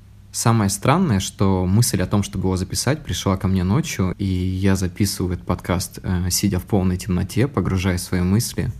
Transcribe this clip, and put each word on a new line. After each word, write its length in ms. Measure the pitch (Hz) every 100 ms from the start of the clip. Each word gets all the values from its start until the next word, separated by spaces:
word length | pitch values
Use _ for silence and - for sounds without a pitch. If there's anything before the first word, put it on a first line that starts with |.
| - - -
Самое 400 | - 120 113 101
странное, 480 | - - 160 180 98
что 480 | - - 98 95 90
мысль 340 | 101 120 98
о 60 | 90
том, 160 | 104
чтобы 220 | 101 92
его 120 | 95 92
записать, 460 | 95 - - 156
пришла 340 | - 92 101 95
ко 120 | 92
мне 160 | 95
ночью, 500 | 90 123 160 - 92 -
и 60 |
я 520 | 98 92 92 92 98 95
записываю 560 | 92 87 101 - 90
этот 120 | 90
подкаст, 540 | - 90 - 90 - -
э, 300 | 95 90 90
сидя 300 | - 101 92
в 20 |
полной 340 | - 101 92 90
темноте, 520 | - 90 90 - 139
погружаясь 540 | 101 92 95 92 90
в 20 |
свои 160 | - 90
мысли, 500 | 90 101 120 - - -